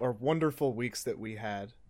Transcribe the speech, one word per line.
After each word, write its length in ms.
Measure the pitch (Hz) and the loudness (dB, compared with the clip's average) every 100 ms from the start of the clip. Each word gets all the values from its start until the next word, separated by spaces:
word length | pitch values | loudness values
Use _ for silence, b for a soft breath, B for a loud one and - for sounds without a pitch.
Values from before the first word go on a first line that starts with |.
Our 100 | 127 | -2
wonderful 600 | 113 127 160 156 139 139 | 0 2 4 4 4 2
weeks 300 | 113 123 - - | 2 -2 -2 -4
that 120 | 92 | -4
we 180 | 110 107 | -6 -6
had 340 | 110 101 101 - - | -4 -4 -6 -12 -20